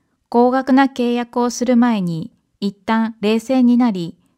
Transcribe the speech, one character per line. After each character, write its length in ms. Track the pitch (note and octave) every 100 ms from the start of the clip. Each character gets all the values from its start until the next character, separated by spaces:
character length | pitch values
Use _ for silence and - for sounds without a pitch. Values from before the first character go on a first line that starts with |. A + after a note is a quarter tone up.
| _ _ -
高 220 | A#3+ B3
額 220 | C4 C4
な 120 | C4
契 300 | C4+ C4+ A#3+
約 260 | A#3+ A#3+ B3
を 100 | A#3+
す 140 | -
る 120 | B3 A#3+
前 240 | A#3+ G#3+
に、 300 | F3 E3 A3+ _ _ _
一 120 | G3+
旦 440 | G3+ - A3+ A3 A3+
冷 200 | G3+ A3
静 220 | A3+ C4
に 140 | A#3+ A#3+
な 140 | B3
り、 260 | F#3 E3+ - _